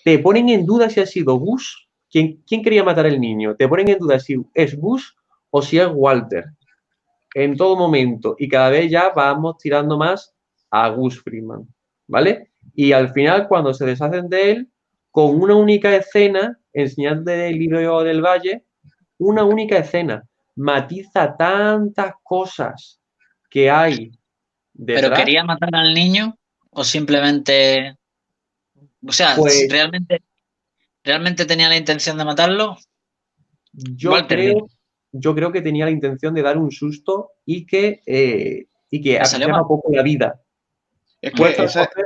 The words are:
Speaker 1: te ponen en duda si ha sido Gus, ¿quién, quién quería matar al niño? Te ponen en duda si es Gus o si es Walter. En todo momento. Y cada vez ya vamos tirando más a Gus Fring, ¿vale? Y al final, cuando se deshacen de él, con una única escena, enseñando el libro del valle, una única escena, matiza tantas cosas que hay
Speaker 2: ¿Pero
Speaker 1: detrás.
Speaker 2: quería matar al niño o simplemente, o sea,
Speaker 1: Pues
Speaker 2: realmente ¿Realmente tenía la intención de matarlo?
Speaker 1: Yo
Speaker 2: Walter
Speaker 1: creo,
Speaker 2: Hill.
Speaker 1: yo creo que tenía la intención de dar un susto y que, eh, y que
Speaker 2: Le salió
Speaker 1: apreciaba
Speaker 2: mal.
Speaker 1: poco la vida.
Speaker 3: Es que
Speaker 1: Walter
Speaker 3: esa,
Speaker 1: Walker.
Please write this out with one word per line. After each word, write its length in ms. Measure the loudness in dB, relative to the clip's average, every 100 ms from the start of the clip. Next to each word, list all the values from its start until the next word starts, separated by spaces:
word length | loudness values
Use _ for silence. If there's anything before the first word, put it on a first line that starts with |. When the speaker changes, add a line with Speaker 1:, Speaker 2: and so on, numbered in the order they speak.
Speaker 1:
te 140 | 2 4
ponen 300 | 4 4 4
en 180 | 2 2
duda 240 | 2 2
si 80 | 0
ha 80 | -2
sido 280 | -2 0
Gus, 540 | 0 -2 -4 -8 -18 _ _ _
¿quién, 320 | 0 0 -4
quién 180 | _ -4
quería 200 | 2 2
matar 240 | 2 2 2
al 140 | 0
niño? 340 | -2 -4 -4
Te 140 | 0 0
ponen 200 | 2 2
en 100 | 2
duda 200 | 2 0
si 180 | 0 -6 -4
es 220 | -2 -2 -2
Gus 380 | -4 -4 -6 _ _ _ _
o 120 | -2
si 160 | 0 2
es 80 | 2
Walter. 540 | 2 2 2 0 -8 -8 -18 _ _ _ _ _ _ _
En 220 | -4 -2 2
todo 200 | 2 2
momento. 580 | 2 2 0 -2 -6 -6
Y 120 | -2
cada 220 | 2 4
vez 200 | 2 2
ya 200 | 2 2
vamos 480 | 2 0 0 -4 -6
tirando 380 | -2 -2 0 0
más 380 | -2 -2 -8 _ _ _ _
a 180 | -2 0
Gus 340 | -2 -4 -6
Fring, 240 | -12 -14 -14 -16 -18 _ _ _ -4
¿vale? 420 | 0 2 0 -8 _ -12
Y 160 | 0 4
al 220 | 4 2
final, 340 | 2 2 2 2
cuando 260 | 0 0
se 120 | -2 -4
deshacen 420 | -4 -4 -4 -4
de 220 | 0 0
él, 180 | 0 -6 _ _ _ _
con 280 | 2 2 4
una 140 | 4
única 400 | 4 4 4 4
escena, 640 | 0 2 2 2 2 -4 -8 _
enseñando 580 | -4 -4 -2 -4 -2 -4
el 260 | -4 -2 -2
libro 460 | -2 0 0 0
del 200 | 0 0
valle, 400 | 2 0 -2 -8 -12 _ _ _ _ -4
una 280 | 0 2
única 340 | 2 2 0 0
escena, 460 | 0 -2 -4 -6 -10 _ _ -6
matiza 800 | -2 -2 -2 -10 -6 -2 -2 0
tantas 800 | 0 2 0 0 -2 -4 -8 -10
cosas 760 | -6 -4 -4 -8 -10 -10 -20 _ _ _ _ _ _
que 220 | 2 4
hay 400 | 4 2 0 -8 -20 _ _ _ _ _ -14
Speaker 2:
¿Pero 180 | -4 0
Speaker 1:
detrás. 180 | 2 2
Speaker 2:
quería 240 | 2 0
matar 260 | -2 -4 -4
al 220 | -2 0
niño 420 | 2 2 0 -2 -8 _ _ _
o 120 | -6
simplemente, 1120 | -4 -4 0 0 2 0 0 2 2 0 -4 -14 _ _ _ _ _ _ _ _ _ _ -6
o 60 |
sea, 240 | 0 2 2
Speaker 1:
Pues 320 | 2 2 2
Speaker 2:
realmente 500 | 0 0 -4 -4 -4 -6 _ _ _ _ _ _ _
¿Realmente 400 | -4 -2 -2 -2
tenía 240 | -2 0 2
la 80 | 0
intención 400 | 0 -2 -4 -4
de 60 |
matarlo? 520 | -4 0 0 0 -2 -8 _ _ _ _ _ _ _ _ _
Speaker 1:
Yo 400 | -16 -14 -6 0
Speaker 2:
Walter 260 | 0 0 0
Speaker 1:
creo, 180 | 2 0
Speaker 2:
Hill. 60 | -4 _ _ _ _
Speaker 1:
yo 220 | -4 -2
creo 180 | -2 -2
que 80 | -2
tenía 220 | -4 -2
la 60 | -2
intención 440 | -2 -4 -4 -4
de 80 | -2
dar 140 | 0 0
un 120 | -2
susto 600 | -4 -8 -6 -6 -6 -8 _
y 220 | -8 -8 -4
que, 340 | -2 -2 -4 -4
eh, 600 | 0 2 0 -4 -8 -12 _ _
y 100 | -4
que 160 | 0 2
Speaker 2:
Le 60 |
salió 220 | 0 0 0
Speaker 1:
apreciaba 120 | 0
Speaker 2:
mal. 100 | 0
Speaker 1:
poco 240 | -2 0
la 100 | 0
vida. 380 | 0 0 -2 -4 _ _ _ _ _ _ _ _
Speaker 3:
Es 120 | -8
que 100 | 2
Speaker 1:
Walter 220 | 2 2 0
Speaker 3:
esa, 140 | 0
Speaker 1:
Walker. 240 | -2 -4